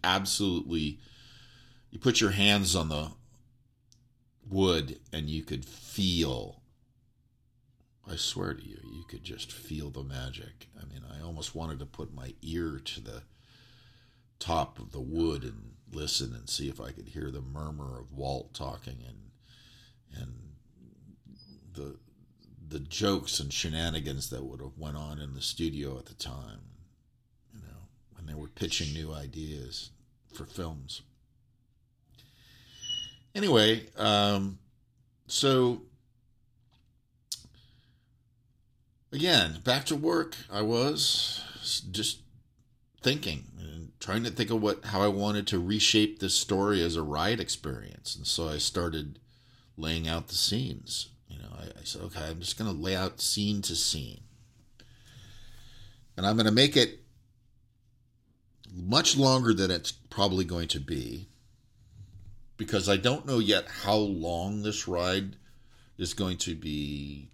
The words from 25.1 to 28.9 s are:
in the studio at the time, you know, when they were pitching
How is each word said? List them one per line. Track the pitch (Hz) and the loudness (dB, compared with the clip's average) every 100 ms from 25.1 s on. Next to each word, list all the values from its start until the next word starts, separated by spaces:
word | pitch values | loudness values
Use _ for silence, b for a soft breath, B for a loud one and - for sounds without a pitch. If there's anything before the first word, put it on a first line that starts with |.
| 76 | -8
in | 71 | -10
the | 65 | -8
studio | - - 82 73 69 65 | -6 -2 -2 -2 -6 -8
at | - | -12
the | |
time, | - - 67 58 50 50 50 90 _ _ _ _ _ _ | -12 -10 -10 -12 -16 -18 -20 -20 _ _ _ _ _ _
you | 110 | -20
know, | 78 - 92 _ _ - | -18 -18 -20 _ _ -16
when | 80 | -12
they | |
were | 76 76 | -10 -10
pitching | - 80 - 78 | -6 -2 -2 -2